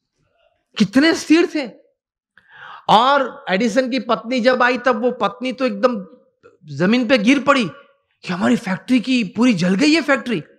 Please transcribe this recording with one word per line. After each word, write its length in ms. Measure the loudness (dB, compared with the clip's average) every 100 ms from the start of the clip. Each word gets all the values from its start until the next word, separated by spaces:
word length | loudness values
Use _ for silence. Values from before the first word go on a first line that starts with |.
| _ _ _ _ _ _ _ -4
कितने 360 | 0 2 2
स्थिर 360 | 0 2 2 2 -2
थे। 160 | -8 -12 _ _ _ _ _ _ _ -20 -20 -8 4
और 560 | 4 6 2 0 -8 -4
एडिसन 400 | -2 0 0 -2
की 100 | -4
पत्नी 400 | -2 -4 -2 0
जब 240 | 0 2
आई, 140 | 0 0
तब 240 | 0 0
वो 100 | -2
पत्नी 420 | -2 -6 -4 -8
तो 120 | -4 -4
एकदम 400 | 0 -2 -2 -10 -20 _ _ -20 _ -14 -2
जमीन 300 | 0 2 2
पे 100 | 0
गिर 220 | 2 0
पड़ी 260 | 2 0 0 -8 -20 _ _ _
कि 100 | -10
हमारी 220 | -4 -2 -2
फैक्ट्री 440 | -4 -8 -2 -2
की 240 | 0 -2
पूरी 300 | -2 0 0
जल 220 | 2 0 0
गई 180 | 2
है 80 | 2
फैक्ट्री। 420 | 0 -2 -2 -6 -8